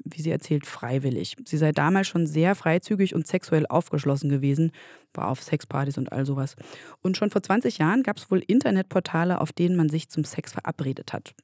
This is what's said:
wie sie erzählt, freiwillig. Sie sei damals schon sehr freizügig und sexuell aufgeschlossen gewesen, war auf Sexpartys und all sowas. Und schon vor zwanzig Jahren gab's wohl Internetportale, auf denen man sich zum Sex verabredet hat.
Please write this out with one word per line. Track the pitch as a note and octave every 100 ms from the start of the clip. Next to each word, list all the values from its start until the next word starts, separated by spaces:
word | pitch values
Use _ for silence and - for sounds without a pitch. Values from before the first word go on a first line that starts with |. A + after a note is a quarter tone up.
| -
wie | D#3+
sie | D#3
erzählt, | D3+ - D3 -
freiwillig. | - A#2+ C3+ C3+ B2 - -
Sie | - D#3
sei | D3+
damals | D3+ D3 F#3+ G3
schon | E3+ E3
sehr | D3+ E3+ G3
freizügig | E3+ E3+ - G#3 F#3+
und | F3+ D#3+
sexuell | F#3 - D#3+ D#3
aufgeschlossen | D3+ - D3+ C#3 C#3 C#3+
gewesen, | C#3 C#3 C#3 E3 - - - _
war | - F#2+
auf | -
Sexpartys | - D3+ - C#3+ C#3 C3+
und | C3+
all | - C3+
sowas. | C#3 C3+ - - - - -
Und | F#3 F#3+
schon | G#3
vor | G3+
zwanzig | - G#3 A#3+ -
Jahren | D#3 A3+
gab's | B3+ G#3 -
wohl | F#3
Internetportale, | - A#3 - G3 F#3 F#3 - E3+ F3 F3+
auf | E3
denen | - F3 F3+
man | D#3
sich | D#3 -
zum | -
Sex | D3 - -
verabredet | - - - C3+ C3 -
hat. | - - -